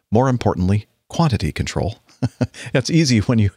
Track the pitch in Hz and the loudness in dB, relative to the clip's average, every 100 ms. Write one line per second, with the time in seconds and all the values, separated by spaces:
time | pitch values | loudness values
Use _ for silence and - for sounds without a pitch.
0 | - 107 131 120 107 - 92 101 - _ | -2 2 2 2 0 0 0 0 -2 _
1 | _ - 165 101 76 - 67 - - - | _ -2 0 0 -2 -4 -6 -4 -4 -6
2 | _ - 123 - 120 - - 139 - 160 | _ -6 -6 -4 -6 -8 -6 -4 0 0
3 | 151 117 98 117 101 | 2 2 2 2 0